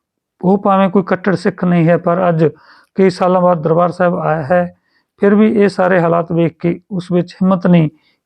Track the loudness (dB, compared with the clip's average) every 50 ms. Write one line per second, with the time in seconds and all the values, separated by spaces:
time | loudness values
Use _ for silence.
0 | _ _ _ _ _ _ _ _ 0 0 0 2 2 0 2 2 0 2 0 -2
1 | -2 -2 -6 -4 -2 -4 -4 -2 -2 -6 -4 -2 -2 0 0 2 2 2 0 0
2 | 0 -2 -2 0 0 0 0 0 0 -2 -2 _ _ _ -20 _ _ _ _ 0
3 | 0 0 2 0 0 0 2 2 2 2 0 0 0 0 0 2 0 0 0 -2
4 | -2 -2 -2 -2 -4 -4 -4 -4 -2 -2 0 -2 -2 -4 -8 _ _ _ _ _
5 | _ _ _ _ 0 2 4 4 2 2 2 2 0 0 0 -2 0 0 2 0
6 | 0 0 0 -2 -2 -2 -2 -2 -2 -2 -4 _ -6 -6 -6 -6 _ _ -10 -10
7 | -6 -4 -2 -2 -2 -4 -6 -4 0 0 0 0 2 2 2 4 2 0 -4 _
8 | _ _ _ _ _